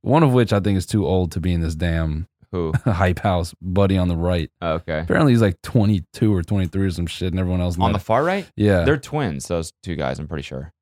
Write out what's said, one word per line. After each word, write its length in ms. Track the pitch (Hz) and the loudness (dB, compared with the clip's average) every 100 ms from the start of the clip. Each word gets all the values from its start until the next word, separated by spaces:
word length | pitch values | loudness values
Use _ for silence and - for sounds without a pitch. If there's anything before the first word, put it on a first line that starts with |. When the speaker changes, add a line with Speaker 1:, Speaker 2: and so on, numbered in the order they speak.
Speaker 1:
one 220 | 117 143 | 4 4
of 100 | 156 | 6
which 200 | 127 113 | 4 4
I 60 | 104 | 2
think 180 | 95 95 | 2 0
is 80 | 87 | 0
too 200 | 107 80 | 0 2
old 260 | 92 90 | 0 0
to 60 | 87 | -2
be 140 | 85 | -2
in 80 | 87 | 0
this 140 | 82 80 | -2 -2
damn 520 | 87 82 80 76 92 _ _ | -2 0 -2 -4 -8 _ _
Speaker 2:
Who? 220 | 90 82 80 | -6 -2 -2
Speaker 1:
<laughs> 60 | - | -2
hype 340 | 90 92 90 | 0 0 2
house, 340 | 107 90 85 - | 0 0 -2 -8
Buddy 360 | 90 90 98 95 | -4 0 2 2
on 100 | 90 | 2
the 100 | 82 | 0
right. 320 | 85 90 78 _ | 0 0 -4 _
Speaker 2:
Oh, 120 | 85 | -4
okay. 260 | 80 - 78 | -4 -4 -6
Speaker 1:
Apparently 340 | 82 - 151 | 0 2 4
he's, 80 | 120 | 4
like, 200 | 107 90 | 2 0
twenty-two 720 | - 123 104 104 - - 110 | -2 0 2 0 -4 -2 0
or 100 | 98 | 0
twenty-three 440 | 82 101 90 98 98 | 0 -2 -2 -2 -2
or 40 | |
some 160 | 85 85 | -2 -6
shit, 240 | - 92 | -4 -4
and 80 | 87 | -2
everyone 220 | 92 90 | -2 -2
else 140 | 90 82 | -2 0
Speaker 2:
On 120 | 110 | 0
Speaker 1:
not. 60 | 107 | 0
Speaker 2:
the 60 | |
far 200 | - 113 | 0 0
right? 260 | 160 196 175 - | 0 -2 -6 0
Speaker 1:
Yeah. 280 | 104 95 | 2 4
Speaker 2:
They're 140 | 87 147 | 2 0
twins, 500 | - 151 127 71 - | -2 -4 -4 -6 -6
those 260 | 87 80 _ | -6 -6 _
two 120 | - 78 | -10 -6
guys, 240 | 69 69 | -4 -6
I'm 80 | 76 | -8
pretty 160 | 82 | -10
sure. 300 | 69 67 73 _ | -10 -12 -14 _